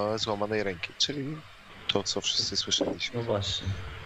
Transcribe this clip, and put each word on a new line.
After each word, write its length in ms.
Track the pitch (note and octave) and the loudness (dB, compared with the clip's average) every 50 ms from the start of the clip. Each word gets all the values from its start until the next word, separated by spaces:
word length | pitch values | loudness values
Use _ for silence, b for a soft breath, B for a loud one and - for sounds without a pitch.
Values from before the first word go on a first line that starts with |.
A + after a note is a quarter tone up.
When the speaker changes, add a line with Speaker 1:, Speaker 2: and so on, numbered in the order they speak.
| G#2 G#2 A2 | 4 2 2
Speaker 1:
e, 40 | A2 | 0
złamanej 440 | - A2+ G#2 G2+ G#2 G#2 A2 G#2+ | 0 0 0 0 2 2 2 2
ręki, 300 | G2+ G2 F#2 E2 - - - - | 2 0 -2 -4 -6 -4 0 0
czyli 380 | - - C#3 D3 C3+ C#3+ D#3 D#3 - - - - - - - - - - | 2 2 2 0 -2 -4 -4 -6 -10 -14 -16 -18 -18 -16 -16 -8 -2 2
to, 140 | - G2+ | 2 2
co 180 | F#2+ - - G2+ | 2 2 0 0
wszyscy 360 | - - - - - - G2+ | 0 2 2 2 2 2 0
słyszeliśmy. 600 | F#2+ - - - - - - - - - - - A#2 | 0 0 2 2 2 2 2 0 -2 -2 -2 -2 0
Speaker 2:
No 40 | |
właśnie. 460 | A#2 A#2 A2 G2+ G2 - - - - G2 G2 - - - - - - | 2 2 2 2 2 0 -2 -2 -2 -2 -2 -2 -4 -8 -8 -8 -10